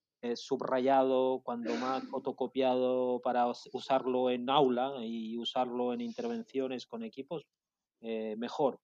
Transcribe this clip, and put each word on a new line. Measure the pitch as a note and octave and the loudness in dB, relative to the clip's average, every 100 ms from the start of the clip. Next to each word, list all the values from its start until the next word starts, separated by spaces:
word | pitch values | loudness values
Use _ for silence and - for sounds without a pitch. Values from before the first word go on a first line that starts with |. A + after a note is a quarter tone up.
| _ _ | _ _
eh, | A#2+ | -4
subrayado, | A#2 - B2+ B2+ B2+ C3 C3+ C3 C3 C3 C3 | -4 -2 -2 2 2 4 4 6 4 4 0
cuanto | - - A#2 | -4 -6 -4
más | A#2 B2+ C3 | -2 -2 -4
<coughs> | B2+ | -4
fotocopiado | C3+ C3+ - B2 C3 C3 B2+ B2+ B2+ B2+ B2 | -6 -4 -4 -2 2 2 4 2 2 0 0
para | B2 B2 B2 | 0 2 0
us-, | A#2+ - | -2 -8
usarlo | B2 - C3 B2 B2+ B2+ | -8 0 2 2 2 2
en | B2 B2 | 2 2
aula | D3 C3 A#2+ C#3 C3+ | 4 6 4 0 -4
y | A2+ A#2 A2 A#2 | -6 -6 -6 -6
usarlo | A2+ B2+ B2 B2 B2 | -2 0 0 0 -2
en | A#2+ | -2
intervenciones | A#2 A#2 A#2 A#2 - C3+ C3 B2 - | -4 -4 -4 -4 -4 -4 -4 -6 -8
con | A#2 | -10
equipos, | A2+ C3+ C3 D#3+ - _ _ _ _ _ | -10 -10 -10 -10 -10 _ _ _ _ _
eh, | A2+ A2 A2 G#2+ | -6 -4 -4 -4
mejor. | A#2+ - C3+ - | -4 0 0 0